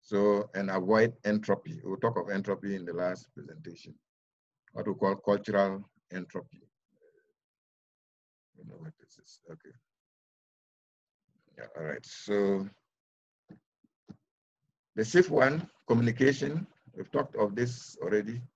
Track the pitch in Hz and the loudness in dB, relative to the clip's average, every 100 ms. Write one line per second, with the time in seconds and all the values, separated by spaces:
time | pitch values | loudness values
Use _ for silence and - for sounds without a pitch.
0 | - 101 104 104 104 95 98 95 92 110 | -2 2 4 2 0 -4 -2 -2 2 4
1 | 117 - 104 107 107 98 - 165 - 95 | 4 2 -2 0 0 -2 -2 -12 -8 -2
2 | 113 110 87 98 101 98 101 95 87 85 | -2 -2 -4 -4 -4 -4 -4 -6 -6 -4
3 | 90 92 - - - 80 82 82 - - | -4 -6 -14 -18 -18 -16 -18 -18 -20 -20
4 | _ _ _ _ _ _ _ - 110 95 | _ _ _ _ _ _ _ -8 -6 -2
5 | 98 98 - 101 104 98 98 98 101 _ | 0 0 0 0 2 2 2 -2 -12 _
6 | _ 92 87 - - - _ _ _ _ | _ -12 -10 -12 -14 -20 _ _ _ _
7 | _ _ _ _ _ _ _ _ _ _ | _ _ _ _ _ _ _ _ _ _
8 | _ _ _ _ _ - - - 160 - | _ _ _ _ _ -20 -20 -18 -18 -20
9 | _ _ _ - - 80 76 - _ _ | _ _ _ -20 -20 -20 -20 -20 _ _
10 | _ _ _ _ _ _ _ _ _ _ | _ _ _ _ _ _ _ _ _ _
11 | _ _ _ _ _ - 58 - 78 69 | _ _ _ _ _ -20 -18 -10 -8 -8
12 | - - - 101 98 98 98 _ _ _ | -12 -16 -2 2 2 0 -4 _ _ _
13 | _ _ _ _ _ - _ _ _ _ | _ _ _ _ _ -20 _ _ _ _
14 | _ - _ _ _ _ _ _ _ - | _ -20 _ _ _ _ _ _ _ -4
15 | 113 175 180 - 131 156 - _ - 117 | 4 6 6 6 4 2 -6 _ 2 4
16 | 117 113 135 139 143 156 202 _ - - | 4 6 4 4 -2 -4 -6 _ -20 -16
17 | - 143 135 - 104 101 123 120 - - | -4 -4 -4 0 0 2 -2 -4 -14 -10
18 | 87 104 104 120 123 | 0 0 0 -10 -12